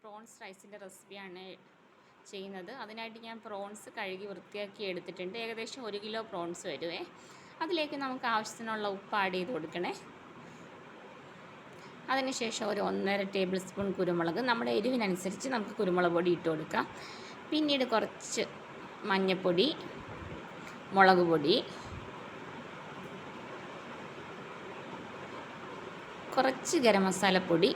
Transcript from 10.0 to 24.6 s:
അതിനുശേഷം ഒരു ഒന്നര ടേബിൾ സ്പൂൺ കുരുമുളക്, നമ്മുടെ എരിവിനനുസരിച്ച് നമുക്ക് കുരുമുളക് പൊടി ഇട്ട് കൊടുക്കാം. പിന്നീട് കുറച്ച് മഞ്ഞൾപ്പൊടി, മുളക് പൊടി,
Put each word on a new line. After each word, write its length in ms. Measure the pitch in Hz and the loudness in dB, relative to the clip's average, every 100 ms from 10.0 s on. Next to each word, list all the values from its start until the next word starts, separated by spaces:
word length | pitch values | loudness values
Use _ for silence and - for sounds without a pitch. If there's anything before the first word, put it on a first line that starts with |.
| - - - - - - - - - - - - - - - - - - - - - | -12 -18 -18 -18 -18 -18 -18 -18 -18 -18 -18 -18 -18 -18 -18 -18 -18 -16 -16 -14 -2
അതിനുശേഷം 520 | 269 262 262 226 220 208 | 0 0 -2 -2 -2 -2
ഒരു 100 | 190 190 | 0 0
ഒന്നര 320 | 196 196 202 196 196 | 0 2 0 0 0
ടേബിൾ 240 | 185 185 175 | 2 0 -4
സ്പൂൺ 200 | - 196 185 | -4 -2 2
കുരുമുളക്, 420 | 175 175 170 165 254 | 2 4 2 2 2
നമ്മുടെ 220 | 233 240 233 | 2 4 2
എരിവിനനുസരിച്ച് 680 | 220 262 208 180 190 214 269 247 | 4 2 2 2 -2 -4 -2 -2
നമുക്ക് 200 | 196 - | -2 0
കുരുമുളക് 360 | 196 180 180 170 | 2 6 6 6
പൊടി 140 | 180 170 | 4 4
ഇട്ട് 100 | 165 | 2
കൊടുക്കാം. 360 | 156 165 220 - - - - - - - | -2 0 0 -2 -6 -12 -12 -14 -14 -2
പിന്നീട് 340 | 311 302 277 247 | 0 4 4 4
കുറച്ച് 520 | 220 208 - - - - - - - - - 208 | 2 2 -6 -6 -4 -4 -4 -14 -14 -14 -8 2
മഞ്ഞൾപ്പൊടി, 560 | 190 190 185 185 170 254 - - - - - - - - - - - - 190 | 4 4 4 4 6 4 2 -8 -10 -12 -10 -10 -10 -10 -12 -12 -12 0 10
മുളക് 260 | 190 185 175 | 10 12 8
പൊടി, 240 | 160 147 226 - - - - - - - - - - - - - - - - - - - - - - - - - - - - - - | 6 6 4 2 -8 -10 -10 -10 -12 -12 -12 -12 -12 -12 -12 -12 -12 -12 -12 -12 -12 -12 -12 -12 -12 -12 -12 -12 -12 -12 -12 -12 -12